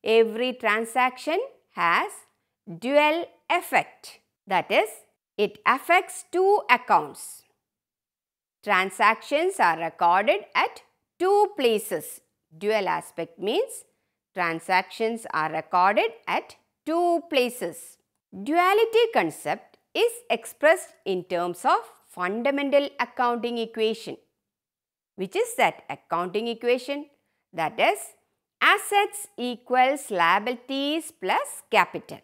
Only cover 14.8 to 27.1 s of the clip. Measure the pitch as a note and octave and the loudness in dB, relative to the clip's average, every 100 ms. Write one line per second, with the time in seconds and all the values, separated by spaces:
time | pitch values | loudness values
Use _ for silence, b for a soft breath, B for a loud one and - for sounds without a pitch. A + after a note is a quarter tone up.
14.8 | F#3+ - A3+ A3+ - - D#3 D#3+ - F3+ | 0 -4 -4 -4 -6 -4 -2 -4 -2 2
15.8 | F#3 A3 A4 A4+ - G#3 - - _ _ | 4 4 0 -4 -6 -6 -6 -20 _ _
16.8 | - E4 F4 E4+ E4+ C#4+ B3 A#3+ F3 D3+ | -4 0 2 0 0 0 0 -4 -10 -10
17.8 | - - _ _ _ F#3+ G#3 E4 F4+ G#4 | -20 -20 _ _ _ -14 -2 2 4 4
18.8 | A4+ A4 A4+ A#3+ E3+ D3+ D3 G3 - _ | 4 2 2 2 -2 -4 -6 -6 -8 _
19.8 | _ - A#4 - _ A3+ - - D4 F4+ | _ -2 0 -2 _ -4 -4 0 2 2
20.8 | - _ - F3+ E3+ F3+ F3 F3 B3+ F#4+ | 0 _ -6 -6 -4 -4 -4 -2 0 0
21.8 | A4+ _ _ - F3+ G#3+ B3 C#4 C#4 C#4 | -2 _ _ -8 -6 -2 -2 -2 2 2
22.8 | C#4+ - A#3+ - A#3+ A#3+ A#3+ A#3+ A3+ A3+ | 0 -6 -6 -2 -2 -2 -4 -6 -6 -2
23.8 | A3 A3 - C3+ _ _ _ _ _ _ | -2 -2 -10 -16 _ _ _ _ _ _
24.8 | _ _ _ - F#3+ F4+ A#4+ - G3+ - | _ _ _ -10 -6 -2 -4 0 0 0
25.8 | _ - _ E3 F3+ G3+ A#3 A#3 A#3+ B3 | _ -14 _ -4 -2 -4 -6 -4 -2 -2
26.8 | B3+ C#4+ D4 | -2 -10 -10